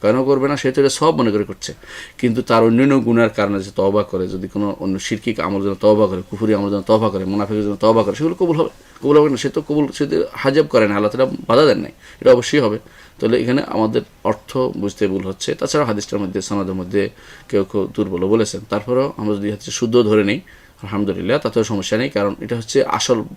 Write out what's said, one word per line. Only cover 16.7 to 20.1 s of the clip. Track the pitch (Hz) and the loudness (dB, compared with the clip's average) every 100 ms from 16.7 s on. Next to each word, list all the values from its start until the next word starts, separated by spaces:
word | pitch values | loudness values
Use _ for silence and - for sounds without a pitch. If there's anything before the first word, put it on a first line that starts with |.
মধ্যে | 92 90 101 98 - - - - | -6 -2 -2 -2 -6 -20 -20 -4
কেউ | 101 | -2
কেউ | 95 101 92 - | 0 -2 -4 -4
দুর্বল | 98 87 95 | -4 -2 2
বলেছেন, | 113 104 - - | 2 0 -6 -6
তারপরেও | 101 123 127 139 - | -6 -2 -2 -2 -4
আমরা | 104 101 | -4 -2
যদি | 104 | -4
হাদিসটা | 104 - | -8 -8
শুদ্ধ | - 117 120 | -4 2 2
ধরে | 110 | 4